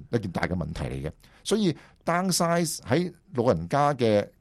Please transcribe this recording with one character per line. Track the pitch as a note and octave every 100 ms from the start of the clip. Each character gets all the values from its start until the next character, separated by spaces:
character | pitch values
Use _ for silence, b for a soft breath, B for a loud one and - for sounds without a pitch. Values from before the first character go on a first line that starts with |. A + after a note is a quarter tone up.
| -
一 | A#2
件 | G2
大 | F2+
嘅 | E2 F2+
問 | D2+
題 | D#2+ C2+
嚟 | C2+ D2
嘅。 | - b b -
所 | G#3+
以 | F#3 C#3 B B -
downsize | F3 F#3+ E3 E3+ E3+ E3 -
喺 | - D3+ F3+ - _
老 | A#2+ A#2+
人 | E2+ E2+
家 | C#3+ C#3+ B2+
嘅， | A#2 G#2 G2+ _